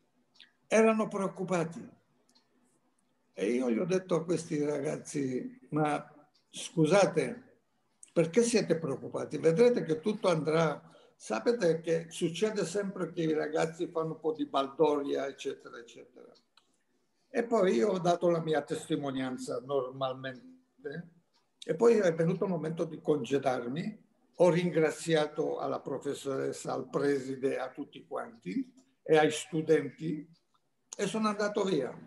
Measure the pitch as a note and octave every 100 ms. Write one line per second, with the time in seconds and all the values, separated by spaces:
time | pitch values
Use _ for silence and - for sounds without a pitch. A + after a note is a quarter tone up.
0 | _ _ _ _ - _ _ G#3+ A3 A3
1 | G#3+ G3+ F#3+ - F3+ F3+ E3 - C3+ -
2 | _ _ _ _ _ _ _ _ _ _
3 | _ _ _ - G#3 B3 C4 A3 F3+ F#3
4 | F#3 E3 E3 D#3+ - D3+ D3 D3 C#3+ D3+
5 | - D3+ C3 B2 B3+ - - D3+ D3+ -
6 | - - - _ _ - - E3 D3+ G3
7 | F3+ D#3+ B2+ A2+ - _ _ _ _ _
8 | - - E3 A#3 A#3 G#3+ E3+ D#3+ C3+ C3
9 | C3 C3+ B2 D3 D3+ E3 A#3+ A#3 D#3+ D#3
10 | G#3 G#3 F#3+ D#3+ D3 D#3+ D#3+ C#3+ - -
11 | - _ - A3 B3 A#3 F3 D#3+ G3 E3
12 | - - E3+ E3 G#3+ G3+ F3+ G3+ G3 F#3
13 | D#3+ E3+ D#3+ D#3 D3+ D#3+ E3 E3 E3 E3
14 | D#3+ D#3 D#3+ D3+ C#3+ C#3+ C3+ B2+ D3+ D3
15 | C#3 C#3 C#3 C3+ C#3 B2+ B2+ B2 A#2+ C3
16 | B2 B2+ B2 A#2+ _ _ _ _ _ _
17 | _ _ _ A#3+ A#3 A3+ F#3 A3+ G#3+ F#3+
18 | F3 F3 F3 E3+ D#3 D3+ - D3+ - D3+
19 | C#3 C3 C3 B2+ - B2+ C3 C#3+ B2+ C3+
20 | C3 B2+ C3 B2 - - _ _ C#3 D#3+
21 | - _ _ _ _ _ - E3 A#3 G#3+
22 | F#3 E3 E3 F#3+ G3 E3+ D#3 E3 E3 D#3
23 | - D3 A#2 C3+ C3+ B2+ A#2+ D3 G#3 -
24 | _ _ _ - F3+ E3 F3 D#3 D#3 -
25 | E3 D#3 D3+ D#3+ C#3+ C#3+ C#3 C3 - C3+
26 | C#3+ B2+ C#3 C3+ C#3 C3+ D3+ C3 C3 D3+
27 | C#3+ C#3 B2+ B2+ C3 B2+ C3 - C3+ C3
28 | - B2+ A#2 - F3 G#3+ - - _ _
29 | - D#3+ D#3 - - D#3+ D#3+ D#3+ C#3 -
30 | D#3+ D#3 - _ _ _ _ _ _ -
31 | G3+ A3 G#3+ G3+ G3+ G#3 G3 D#3+ B2 -